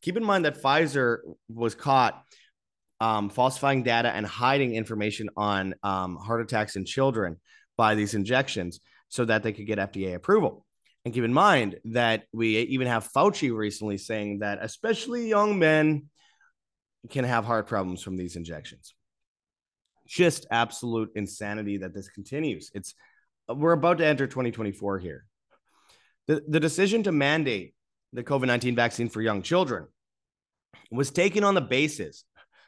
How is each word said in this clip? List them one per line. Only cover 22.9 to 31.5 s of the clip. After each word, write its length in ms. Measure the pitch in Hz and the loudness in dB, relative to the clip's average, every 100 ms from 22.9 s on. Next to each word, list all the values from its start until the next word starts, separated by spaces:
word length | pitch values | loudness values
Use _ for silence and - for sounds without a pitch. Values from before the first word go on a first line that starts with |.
| - _ _ _ _ - | -18 _ _ _ _ -10
we're 240 | 131 160 | -2 2
about 260 | 165 170 165 | 4 4 4
to 80 | 156 | 2
enter 200 | 139 135 | 2 0
twenty 240 | 127 123 | -2 -4
twenty-four 480 | 110 104 95 101 95 | -2 -6 -4 -4 -4
here. 260 | 90 67 - _ _ _ _ _ _ _ _ _ - | -6 -12 -18 _ _ _ _ _ _ _ _ _ -2
The, 160 | 151 151 | -2 0
the 140 | 156 | 0
decision 420 | 156 147 196 226 | 0 2 2 2
to 80 | 202 | 2
mandate 640 | 156 139 156 139 107 87 _ _ _ _ | 2 2 2 2 -2 -6 _ _ _ _
the 100 | 123 | -10
covid 240 | 117 139 127 | -2 0 2
nineteen 300 | 120 123 120 | 2 2 2
vaccine 320 | 117 - 117 | 2 2 -4
for 140 | 107 | -2
young 200 | 113 101 | 0 0
children 460 | 92 175 165 104 71 _ _ _ _ _ _ _ _ - - | 0 0 0 -2 -8 _ _ _ _ _ _ _ _ -20 -10
was 200 | 117 139 | -4 -2
taken 320 | - 196 208 | 2 2 4
on 120 | 202 | 4